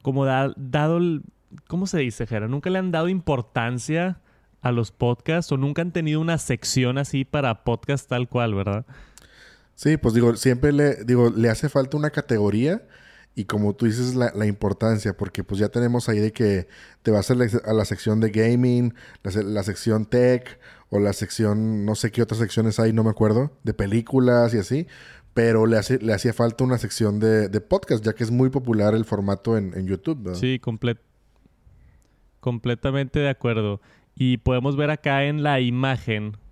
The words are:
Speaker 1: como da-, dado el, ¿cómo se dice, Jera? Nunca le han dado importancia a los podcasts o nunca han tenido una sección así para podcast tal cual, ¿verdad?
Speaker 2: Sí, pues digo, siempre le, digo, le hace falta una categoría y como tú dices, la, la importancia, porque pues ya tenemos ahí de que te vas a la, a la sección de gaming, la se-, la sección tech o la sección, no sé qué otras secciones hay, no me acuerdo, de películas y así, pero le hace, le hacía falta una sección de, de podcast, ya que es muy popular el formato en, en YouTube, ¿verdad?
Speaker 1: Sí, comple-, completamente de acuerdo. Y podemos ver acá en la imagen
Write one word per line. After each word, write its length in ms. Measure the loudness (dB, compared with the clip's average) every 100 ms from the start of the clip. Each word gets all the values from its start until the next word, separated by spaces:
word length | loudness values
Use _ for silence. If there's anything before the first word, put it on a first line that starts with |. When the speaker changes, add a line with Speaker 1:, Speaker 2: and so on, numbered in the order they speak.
Speaker 1:
como 240 | -2 -2 0
da-, 280 | 0 -2 -4
dado 400 | -4 -2 0 2
el, 240 | 0 -2 -8 _ _ -20 _
¿cómo 180 | -6 -2
se 140 | -2
dice, 260 | -2 -4 -6
Jera? 220 | -4 -4
Nunca 240 | -4 -4
le 80 | -2
han 120 | -2
dado 180 | -2 -2
importancia 1120 | -2 -2 -2 -2 -4 -4 -4 -4 -2 -2 -6 _ _ _ _
a 80 | -2
los 200 | -2 -2
podcasts 600 | _ -2 0 -2 -2 0
o 60 | -2
nunca 260 | 0 -2
han 80 | -4
tenido 280 | -2 -2 0
una 200 | 0 -2
sección 580 | -2 -4 0 0 2 0
así 280 | -2 -4 -2
para 380 | -2 -2 -2
podcast 460 | -2 -4 -2 -4 -2
tal 180 | -4 -2
cual, 280 | -2 0 -2
¿verdad? 320 | -2 -4 -8 -18 -20 -20 -20 -20 -20 _ _ -4
Speaker 2:
Sí, 220 | 0 2
pues 180 | 2 4
digo, 200 | 4 4
siempre 380 | 2 2 2
le, 300 | 4 2 0 2
digo, 240 | 4 4
le 220 | 4 2
hace 180 | 2 0
falta 260 | 0 0 -2
una 140 | -2
categoría 720 | -4 -2 2 2 2 0 -2 -6 -20 -20 -20 _ -10
y 100 | -4
como 300 | -2 -2 0
tú 100 | 0
dices, 300 | 0 -2 0
la, 160 | -2
la 140 | 0 -2
importancia, 680 | 0 -4 0 0 0 -2 -4
porque 280 | -6 -6
pues 160 | -6 -2
ya 100 | 0
tenemos 400 | 0 0 0 0
ahí 80 | 0
de 160 | 0
que 340 | 0 0 0 -4 -16 -20 _
te 80 | 0
vas 180 | 2 2
a 60 | 0
la, 120 | 2 0 0
a 80 |
la 120 | 0 0
sección 340 | -2 0 0
de 120 | 2
gaming, 640 | 2 2 4 4 2 0 -4 -20 -12
la 60 | -6
se-, 140 | -4
la 180 | -2 -2
sección 440 | -4 -4 0 0 2
tech 540 | 2 4 2 -2 -20 -20 -20 _
o 100 | 0
la 140 | 0
sección, 720 | 0 -6 0 0 2 0 -2 -2
no 80 |
sé 180 | -2 -2
qué 120 | 0
otras 160 | -2 0
secciones 400 | -2 0 0 2
hay, 140 | 2
no 100 | 2
me 80 | 0
acuerdo, 440 | 2 2 2 0 -4
de 120 | -6 -2
películas 800 | 0 0 0 2 4 4 4 0
y 20 |
así, 300 | -2 -4 -4 -14 -20 -20 _ 0
pero 320 | 4 4 4
le 100 | 2
hace, 220 | 2 -2
le 160 | 0 0
hacía 180 | -2
falta 300 | 0 -2 0
una 160 | -2 0
sección 400 | -4 -2 0 2
de, 280 | 4 4 2
de 140 | -2
podcast, 420 | 0 -2 0 -2
ya 100 | 0
que 100 | -2
es 80 | -2
muy 180 | 2 2
popular 460 | 0 0 2 2 2
el 100 | 0
formato 500 | -2 -2 -2 -2 -2
en, 160 | -2 -6
en 80 | -4
YouTube, 380 | -4 -4 -6
¿verdad? 160 | -6 -4
Speaker 1:
Sí, 180 | -2 -2
comple-, 380 | -6 -4 -4 -4 _ _ _ _ _ _ _ -20 -20 _ _ _ _ _
completamente 800 | -6 -4 -4 -2 -2 -2 -2 -2
de 100 | -2
acuerdo. 500 | -2 -2 0 -2 -4 _ _ _ -2
Y 180 | 0 2
podemos 380 | 0 0 0 -2
ver 140 | -2
acá 360 | -2 0 0 0
en 180 | 0
la 160 | 0 0
imagen 800 | 0 0 -2 -2 -4 -4 -6 -12 -20